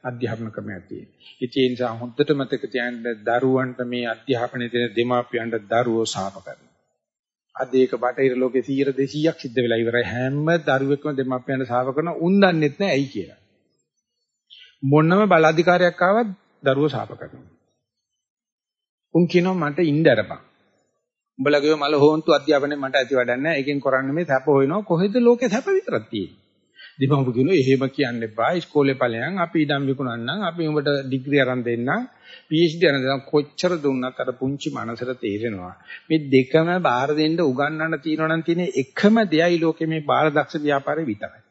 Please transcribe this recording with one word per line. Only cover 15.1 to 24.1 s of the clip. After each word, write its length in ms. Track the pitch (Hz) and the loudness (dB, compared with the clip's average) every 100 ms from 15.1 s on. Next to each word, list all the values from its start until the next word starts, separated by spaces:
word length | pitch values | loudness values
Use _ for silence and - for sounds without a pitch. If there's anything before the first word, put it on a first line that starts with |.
| 190 208 | 4 6
බල 180 | 175 | 6
අධිකාරියක් 580 | 160 160 175 180 180 170 | 6 4 4 4 2 2
ආවත් 320 | 180 208 233 185 _ _ | 2 2 0 -6 _ _
දරුවෝ 300 | 139 131 147 | -2 2 0
ශාප 220 | 123 110 | -2 -10
කරනවා. 440 | - - - - _ _ _ _ _ _ _ _ _ _ _ _ _ _ _ _ | -12 -18 -18 -20 _ _ _ _ _ _ _ _ _ _ _ _ _ _ _ _
උන් 100 | 160 175 | 2 4
කියනවා, 340 | 180 180 185 | 2 2 -2
"මට 180 | 147 143 | -2 0
ඉන්න 260 | 165 147 160 | 2 4 4
අරපන්. 360 | 110 101 - _ _ _ _ _ _ _ _ _ - | 4 0 -10 _ _ _ _ _ _ _ _ _ -4
උඹලගේ 380 | 135 147 147 156 | 2 4 4 2
මල 180 | 143 151 | 2 6
හොන්තු 340 | 147 156 160 | 6 6 2
අධ්‍යාපනය 420 | 143 143 143 143 | 2 4 0 2
මට 200 | 147 135 139 | -4 0 0
ඇති 180 | 123 | 2
වැඩක් 260 | 127 120 120 | 0 0 0
නෑ. 160 | 151 151 | 0 -2
ඒකෙන් 240 | 135 143 | -2 -2
කරන්නේ 340 | 135 131 135 | 0 0 0